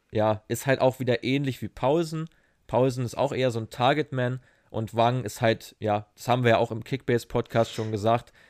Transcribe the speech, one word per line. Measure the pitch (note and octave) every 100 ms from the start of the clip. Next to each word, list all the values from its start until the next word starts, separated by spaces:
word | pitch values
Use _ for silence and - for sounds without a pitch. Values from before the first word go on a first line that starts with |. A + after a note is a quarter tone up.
| _
ja, | A2 G#2+ G#2+ -
ist | A#2 C#3
halt | C3
auch | C3 -
wieder | B2 A#2
ähnlich | A#2+ C#3 C#3 A#2+
wie | G#2+
Pausen. | - C3 D#3+ D#3+ D#3+ D#3+ _ _ _ -
Pausen | A2+ C3 B2+ A#2+
ist | -
auch | C#3
eher | B2+ B2+
so | A2+
ein | A2
Targetman | - B2 D3 C#3+ B2+ B2 B2+ - _ _
und | - A2 A2+
Wang | A#2 B2+ G#2+
ist | -
halt, | A2+ A2+ - -
ja, | G#2 G#2 - -
das | -
haben | B2+
wir | A#2+
ja | A2
auch | A#2
im | A2+ -
Kickbase-Podcast | C3+ - A#2+ - A#2+ - A2+ A2+
schon | - A2
gesagt, | G#2+ G#2+ A#2+ - _